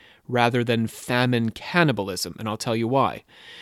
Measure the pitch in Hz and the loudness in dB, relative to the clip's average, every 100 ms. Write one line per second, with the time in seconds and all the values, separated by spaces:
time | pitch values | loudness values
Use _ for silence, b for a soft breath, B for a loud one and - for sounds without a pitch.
0 | b b - 120 120 120 120 117 113 - | b b -4 2 2 2 0 0 0 -4
1 | - 123 123 123 113 - - 180 160 104 | -2 2 2 2 0 -4 -2 2 2 2
2 | 98 90 87 - 110 110 - 113 117 135 | -2 -6 -8 -8 -8 -6 -2 0 2 2
3 | 110 - - B B B | 0 -2 -12 B B B